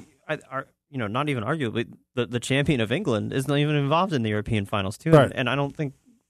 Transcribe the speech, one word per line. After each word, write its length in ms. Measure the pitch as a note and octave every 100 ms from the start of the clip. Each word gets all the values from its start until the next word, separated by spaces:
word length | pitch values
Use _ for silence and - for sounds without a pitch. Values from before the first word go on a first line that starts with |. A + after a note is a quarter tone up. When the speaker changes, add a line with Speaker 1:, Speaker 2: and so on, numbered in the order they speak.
| - _ -
Speaker 1:
I, 100 | D3+ -
our, 160 | C3+ C3+ _ _
you 80 | C#3
know, 80 | G#2
not 220 | B2 D3+
even 140 | B2+
arguably, 440 | A2 D#3+ A#2 G#2+ - - _
the, 120 | B2 A#2
the 140 | A#2+
champion 400 | - C3+ D3 C3
of 120 | G#2+
England 400 | C#3 G#3 G#2+ A2
is 160 | A2 C3+
not 80 | C#3+
even 180 | D3 D3
involved 360 | C#3 D#3+ F#3+
in 100 | C#3+
the 80 | A2
European 360 | G#2+ - A2 G2
finals, 320 | G#2+ F#2+ -
too. 120 | D#3+
Speaker 2:
Right. 140 | D#3
Speaker 1:
And, 100 | A2+
and 160 | - A#2+
I 40 | C#3
don't 180 | C#3+
think 200 | C#3 C#3+ - _ _